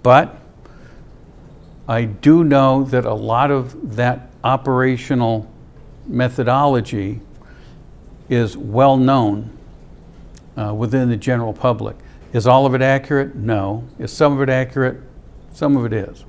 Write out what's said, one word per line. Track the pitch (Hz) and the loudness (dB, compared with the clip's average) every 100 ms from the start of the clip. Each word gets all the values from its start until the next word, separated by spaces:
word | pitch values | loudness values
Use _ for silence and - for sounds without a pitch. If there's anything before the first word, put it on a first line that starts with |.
but | 123 131 180 - - - - - - - - - - - - - - - - | 6 4 4 -10 -20 -20 -20 -20 -20 -20 -20 -20 -20 -20 -20 -20 -20 -18 -4
I | 117 113 | -2 -2
do | 104 147 165 160 | 2 4 6 6
know | 139 135 131 131 | 4 4 2 2
that | 123 117 | 0 0
a | |
lot | 107 110 117 143 | -4 -2 0 2
of | 139 127 - 285 110 | 0 -4 -10 -10 -2
that | 123 123 - - | -2 -2 -10 -6
operational | 117 131 135 127 131 123 - 131 117 110 107 - - - - - - | -2 -2 0 0 0 -2 -2 -2 0 -2 -6 -20 -20 -20 -20 -20 -8
methodology | 120 123 127 120 131 147 127 107 107 98 110 - - - - - - - - - - - | -2 -2 -2 0 2 2 0 -2 -6 -6 -10 -16 -20 -20 -20 -20 -20 -20 -20 -20 -20 -4
is | 120 110 - | -2 -2 -6
well | 107 110 135 135 | -6 2 4 4
known, | 131 135 110 101 113 - - - - - - - - - - - | 2 2 0 -2 -8 -16 -20 -20 -20 -20 -20 -20 -20 -20 -18 -8
uh, | 107 | -6
within | 107 117 131 123 | -4 -2 0 0
the | 110 | 0
general | 123 120 113 | -2 -2 -2
public. | 104 127 110 104 - - - - | -2 -2 -2 -6 -12 -20 -20 -6
Is | 120 113 | -2 4
all | 131 135 | 4 4
of | |
it | 127 | 2
accurate? | 131 135 135 143 135 135 | 2 0 0 -2 -2 -6
No. | 110 107 98 110 120 - | -4 -2 -2 -6 -10 -14
Is | 120 | -14
some | - 147 | 0 0
of | 139 | 2
it | 135 | 0
accurate? | 131 127 139 127 - - - - - - | -2 -2 -2 -2 -4 -18 -20 -20 -20 -20
Some | - 151 139 | -4 0 0
of | 117 | 0
it | |
is. | 110 98 - | -4 -6 -14